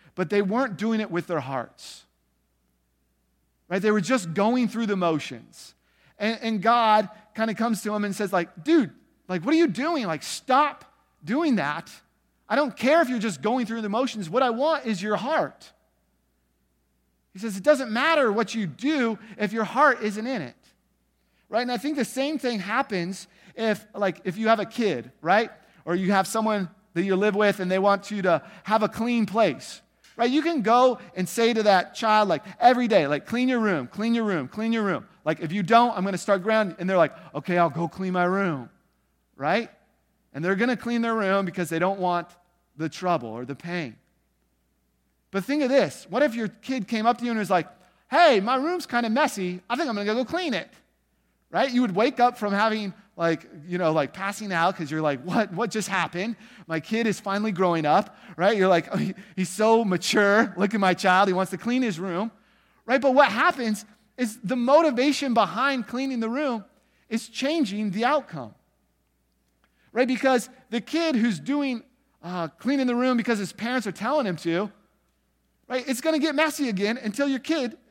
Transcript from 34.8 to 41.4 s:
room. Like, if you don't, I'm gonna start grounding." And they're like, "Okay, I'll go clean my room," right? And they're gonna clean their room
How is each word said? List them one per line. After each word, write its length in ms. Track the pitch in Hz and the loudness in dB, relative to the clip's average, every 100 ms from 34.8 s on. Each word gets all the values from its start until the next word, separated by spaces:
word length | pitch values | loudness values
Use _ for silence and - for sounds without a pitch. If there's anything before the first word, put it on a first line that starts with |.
room. 240 | 202 147 - _ | 0 -2 -6 _
Like, 160 | 151 160 | -4 -4
if 120 | 156 | -4
you 100 | 196 | -4
don't, 340 | 175 226 240 180 | 4 6 6 0
I'm 80 | |
gonna 140 | 196 185 | -2 -2
start 240 | - 196 | 0 0
grounding." 340 | 190 220 208 - | 2 0 0 -4
And 100 | 180 | 0
they're 80 | 190 | 2
like, 160 | 151 - - 147 | 2 0 -12 -10
"Okay, 240 | 165 175 | -2 0
I'll 100 | 170 | 2
go 180 | 151 170 | 0 -6
clean 260 | - 190 | -6 -4
my 100 | 180 | 0
room," 480 | 175 196 190 143 120 _ _ _ _ _ _ - | 0 0 -2 -4 -10 _ _ _ _ _ _ -8
right? 340 | 143 202 226 _ _ _ _ _ _ | -2 -2 -4 _ _ _ _ _ _
And 100 | 139 | -6
they're 120 | 170 190 | -2 0
gonna 220 | 240 240 | 0 -2
clean 260 | 233 240 | -2 -2
their 100 | 226 | 0
room 320 | 226 196 196 | 0 0 0